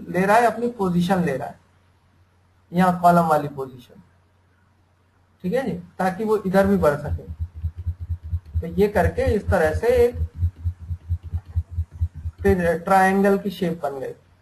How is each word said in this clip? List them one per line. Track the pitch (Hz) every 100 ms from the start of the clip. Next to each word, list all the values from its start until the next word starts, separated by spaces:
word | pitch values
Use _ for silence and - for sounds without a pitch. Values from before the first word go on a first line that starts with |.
| -
ले | 175 196
रहा | 226
है, | 233
अपनी | 226 240
पोजीशन | 226 185 175 175 185
ले | 151 135
रहा | -
है, | - _ _ _ _ _ _ _ _ _ _ -
यहाँ | 175 185 175
कॉलम | 175 175 165
वाली | 151 143
पोजीशन, | 139 135 127 - - - _ _ _ _ _ _ _ _ _ _ _ _ _
ठीक | 185
है | 247 240
जी, | - - -
ताकि | 185 180
वो | 220 208
इधर | 190 196 196
भी | 196
बढ़ | 156 147
सके। | 147 - - - - - - - - - - - - - - -
तो | 170 175
ये | 208
करके | 196 165 - 262 208
इस | -
तरह | 190 156 156
से | 233 254
एक | 240 - - - - - - - - - - 85 - - - 82 - - - - - - - -
फिर | 196 185 170 165
ट्रायंगल | 190 190 190 196 202 196
की | 196
शेप | - 170 160
बन | 139 135
गई, | 123 - _ _